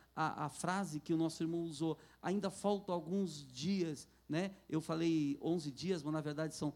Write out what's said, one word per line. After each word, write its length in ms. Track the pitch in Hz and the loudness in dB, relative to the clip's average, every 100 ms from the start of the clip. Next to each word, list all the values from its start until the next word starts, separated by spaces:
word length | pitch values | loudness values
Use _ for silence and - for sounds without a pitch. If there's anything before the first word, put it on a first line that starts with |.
| - - | -12 -2
a, 300 | 156 104 147 | 0 0 -4
a 40 | |
frase 520 | - 170 190 185 151 | -2 -2 0 0 -4
que 120 | - | 0
o 40 | 160 | 2
nosso 260 | 165 160 | 2 0
irmão 180 | 165 170 | -2 0
usou. 360 | 170 143 160 147 - - | -2 -2 -2 -2 -8 -6
"Ainda 280 | 175 202 190 | 0 0 0
faltam 460 | - 202 202 196 175 | 0 2 2 2 -2
alguns 500 | 156 196 185 147 139 | 0 0 0 -4 -12
dias", 560 | 123 160 196 165 139 - - - | -4 0 2 2 -2 -10 -18 -2
né? 220 | 151 190 - - | 0 0 -4 -2
Eu 100 | 156 | -2
falei 580 | 156 160 165 160 143 143 | 0 2 4 4 2 0
onze 280 | 160 175 147 | 0 0 0
dias, 320 | 120 170 180 | -4 -2 0
mas 100 | 147 | 0
na 80 | 156 | 0
verdade 340 | 151 151 160 - | -2 -2 -2 0
são 180 | 151 | -2